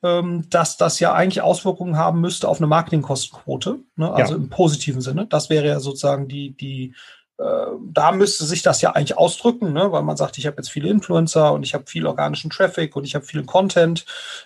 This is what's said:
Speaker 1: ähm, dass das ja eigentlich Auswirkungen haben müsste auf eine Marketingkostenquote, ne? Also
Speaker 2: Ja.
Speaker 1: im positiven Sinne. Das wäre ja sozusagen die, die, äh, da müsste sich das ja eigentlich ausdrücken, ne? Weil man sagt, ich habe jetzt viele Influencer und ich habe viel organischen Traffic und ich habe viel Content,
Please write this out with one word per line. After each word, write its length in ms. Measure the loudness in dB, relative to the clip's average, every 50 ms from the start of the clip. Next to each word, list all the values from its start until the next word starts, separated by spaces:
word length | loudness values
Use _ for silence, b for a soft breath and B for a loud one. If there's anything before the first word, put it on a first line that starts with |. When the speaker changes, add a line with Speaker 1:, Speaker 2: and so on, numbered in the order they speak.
| 2
Speaker 1:
ähm, 460 | 2 2 2 2 0 -4 -4 -6 0
dass 260 | 2 2 2 2 2
das 240 | 0 0 0 2 2
ja 140 | 2 2 4
eigentlich 280 | 4 2 2 2 0
Auswirkungen 540 | 2 2 2 2 0 -4 -2 -2 -2 -2 0
haben 240 | 2 2 2 2 2
müsste 300 | 0 0 0 -2 0 0
auf 80 | 0 2
eine 100 | 2 4
Marketingkostenquote, 1120 | 4 2 2 2 0 0 0 0 -4 -4 -4 -8 -12 -16 -8 -8 -6 -4 -4 -4 -6 -6 -8 _ _
ne? 160 | -4 -4 0
Also 220 | 2 2 2 2 2
Speaker 2:
Ja. 40 | -2
Speaker 1:
im 120 | -4 -6
positiven 500 | 2 2 2 4 4 0 -4 -4 -4 -4
Sinne. 280 | -4 -4 -4 -4 -4 0
Das 220 | -2 -2 0 2
wäre 160 | 2 2 2
ja 140 | 2 0 0
sozusagen 480 | -4 -6 -8 -2 0 0 0 0 -4 -6
die, 300 | -8 -10 -10 -10 -12 _
die, 360 | -10 -10 -8 -8 -10 -10 -12 B B B B B B B _ -6
äh, 60 | -4 -2 -2 -2 -4 -6 -8 -10 -12 -4 -2
da 180 | 2 2 2
müsste 320 | 4 4 2 2 2 -2 -4
sich 200 | -4 -4 0 2
das 180 | 2 2 4
ja 100 | 2 2
eigentlich 260 | 2 2 0 0 2 2
ausdrücken, 540 | 2 2 2 2 0 0 0 2 -2 -2
ne? 180 | 0 2 0 2 2
Weil 100 | 0 -2
man 140 | -2 -2 -2
sagt, 200 | -2 -4 -4 -6
ich 80 | -6
habe 120 | -6 -6 -6
jetzt 120 | -12 -10
viele 200 | -8 -4 -2 2
Influencer 640 | 2 2 2 2 2 2 2 2 4 4 4 4 4
und 100 | 2 -2
ich 100 | -4 -6
habe 120 | -6 -8 -6
viel 180 | -8 -4 -4
organischen 440 | -2 -2 0 -2 -2 -2 -4 -8 -10
Traffic 480 | -2 0 0 0 2 0 -4 -4 -4 -8
und 80 | -8
ich 100 | -6 -6
habe 80 | -8 -8
viel 220 | -6 -8 -8 -8
Content, 600 | 0 2 2 2 4 4 4 4 4 2 -2 -6 B B B B B B B B